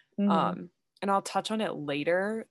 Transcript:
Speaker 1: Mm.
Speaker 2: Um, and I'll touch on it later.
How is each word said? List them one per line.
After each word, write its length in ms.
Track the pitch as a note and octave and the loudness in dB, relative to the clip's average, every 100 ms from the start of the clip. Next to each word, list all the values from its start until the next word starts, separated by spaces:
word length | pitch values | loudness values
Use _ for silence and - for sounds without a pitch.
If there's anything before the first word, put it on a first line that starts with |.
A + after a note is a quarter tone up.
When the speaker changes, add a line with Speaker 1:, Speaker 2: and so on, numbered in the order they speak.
| _ - | _ 0
Speaker 1:
Mm. 380 | G3+ E3 A#2 - | 4 4 2 -2
Speaker 2:
Um, 120 | F3 _ _ - | -10 _ _ -6
and 100 | G3 | 0
I'll 100 | G3 | 0
touch 300 | G3 G3 F#3+ | 0 -4 -2
on 100 | A3 | -2
it 120 | G3 D3 | -4 -4
later. 720 | D3 D3 D3+ F3+ G3+ A3 - | -4 -2 0 0 0 -4 -8